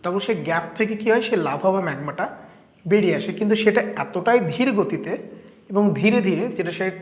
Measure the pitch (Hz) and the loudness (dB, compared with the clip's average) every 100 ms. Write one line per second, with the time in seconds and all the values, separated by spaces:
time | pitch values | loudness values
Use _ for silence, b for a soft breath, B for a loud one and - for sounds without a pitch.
0 | 175 190 196 196 147 165 - - 220 214 | -2 -4 -2 -4 -2 -2 -4 -4 -4 0
1 | 220 226 226 208 151 143 190 190 175 139 | 2 2 2 0 0 0 0 2 -2 -4
2 | 147 156 208 - B B B _ 165 208 | -8 -6 -6 -8 B B B _ 2 4
3 | 196 147 - 208 214 214 214 233 214 - | 4 0 -2 -2 0 4 4 2 0 -6
4 | - - 233 240 170 143 254 208 185 160 | -6 -2 2 2 2 0 0 2 0 -4
5 | 160 - - B B B - 196 208 143 | -6 -8 -10 B B B -4 2 2 4
6 | 208 214 190 165 240 - 170 165 190 185 | 4 4 2 0 -2 -4 -6 -2 -4 -4